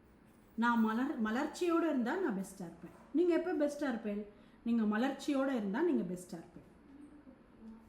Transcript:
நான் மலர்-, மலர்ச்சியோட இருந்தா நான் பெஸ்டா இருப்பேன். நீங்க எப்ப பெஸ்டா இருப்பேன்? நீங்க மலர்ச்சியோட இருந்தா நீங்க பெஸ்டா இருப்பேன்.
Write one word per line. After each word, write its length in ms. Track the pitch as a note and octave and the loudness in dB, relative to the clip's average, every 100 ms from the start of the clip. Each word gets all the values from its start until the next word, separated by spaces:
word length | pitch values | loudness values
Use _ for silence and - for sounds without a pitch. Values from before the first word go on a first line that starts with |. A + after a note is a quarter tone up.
| - - - - - | -20 -20 -20 -20 -14
நான் 320 | - A#3+ A#3 A3 | -2 2 4 2
மலர்-, 360 | A3+ C#4 B3+ | 2 -2 0
மலர்ச்சியோட 580 | G#3+ A#3 D4+ - F4 E4 | 0 0 -2 -2 2 2
இருந்தா 340 | E4 C#4 A3+ F4+ | 2 2 0 0
நான் 220 | E4+ F#3+ | 0 -2
பெஸ்டா 220 | F#3+ - | -6 -8
இருப்பேன். 320 | E3+ - E3+ - - | -12 -12 -18 -18 -4
நீங்க 220 | D4 F4+ | 2 4
எப்ப 180 | E4 F4 | 4 2
பெஸ்டா 360 | D4+ D4 - C#4+ | 0 0 0 -2
இருப்பேன்? 380 | A3 G#3 G3+ G#3 - - - | -2 -2 -4 -6 -14 -20 -8
நீங்க 360 | A#3 A#3 G#3 G#3 | 0 2 4 2
மலர்ச்சியோட 500 | C4+ C4+ - C4+ C#4 | 0 0 -2 0 2
இருந்தா 340 | B3+ G3+ A3 | 0 0 2
நீங்க 320 | F4 B3 F3+ | 2 2 0
பெஸ்டா 180 | F3+ - | -6 -8
இருப்பேன். 320 | E3 - - - - - - - - - - - - A3 - | -12 -14 -20 -20 -20 -20 -20 -20 -20 -20 -20 -20 -20 -18 -18